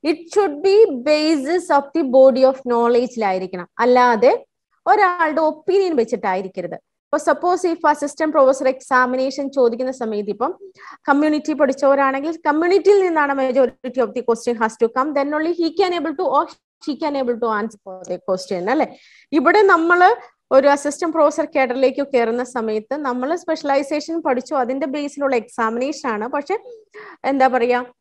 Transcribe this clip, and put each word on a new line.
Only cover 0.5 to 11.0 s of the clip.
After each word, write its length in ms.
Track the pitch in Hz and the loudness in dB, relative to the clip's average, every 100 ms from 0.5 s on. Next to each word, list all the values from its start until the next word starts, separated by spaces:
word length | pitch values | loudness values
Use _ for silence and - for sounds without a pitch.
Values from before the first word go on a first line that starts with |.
| 285 | 0
be 140 | 381 403 440 262 254 | 2 6 4 2 0
basis 540 | 302 311 320 269 359 339 285 | 2 2 0 0 -4 2 0
of 60 | 277 330 | 0 -4
the 60 | 277 262 | 2 6
body 260 | 262 262 262 | 6 6 2
of 80 | 262 247 | 2 -2
knowledge-ിലായിരിക്കണം, 1000 | 233 233 247 247 233 208 190 185 180 175 - | 0 2 2 0 -4 -2 -2 -6 -10 -14 -2
അല്ലാതെ 640 | 240 247 247 226 240 480 - _ _ _ - | 4 6 6 4 4 2 -4 _ _ _ 2
ഒരാളുടെ 540 | 415 392 359 320 302 | 4 4 2 -2 0
ഒപ്പീനിയൻ 560 | 311 311 - 381 370 311 | -2 -2 -2 0 2 0
വെച്ചിട്ടായിരിക്കരുത്. 800 | 226 220 202 185 190 185 175 | -2 -2 -2 -4 -6 -10 -10
ഇപ്പൊ 440 | - _ _ _ 302 | -12 _ _ _ -2
suppose 540 | 302 285 359 359 359 | 0 0 0 0 -2
if 60 | 330 311 | 0 0
assistant 380 | 302 294 - 311 302 | 0 -4 -4 -2 4
professor 300 | 262 269 269 | 4 4 -2
examination 840 | 262 - 254 254 254 262 269 277 | -4 -2 0 2 0 -4 -4 -6
ചോദിക്കുന്ന 400 | 277 240 226 254 | 0 0 0 -8
സമയത്ത് 380 | 254 226 208 202 | -6 -6 -6 -6
ഇപ്പം 280 | 202 262 370 392 _ - - | -4 -6 -6 -18 _ -20 -14